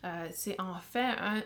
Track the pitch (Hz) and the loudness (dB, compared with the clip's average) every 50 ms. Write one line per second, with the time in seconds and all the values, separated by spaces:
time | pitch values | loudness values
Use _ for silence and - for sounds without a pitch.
0 | - 180 170 170 165 165 170 - - 208 - - 190 185 180 180 - - - 240 | -6 -4 -4 -4 -4 -4 -4 -4 -4 -2 -2 -2 -2 -2 -4 -6 -6 -2 0 2
1 | 247 254 - - - 208 214 214 214 | 4 4 4 2 2 2 2 2 4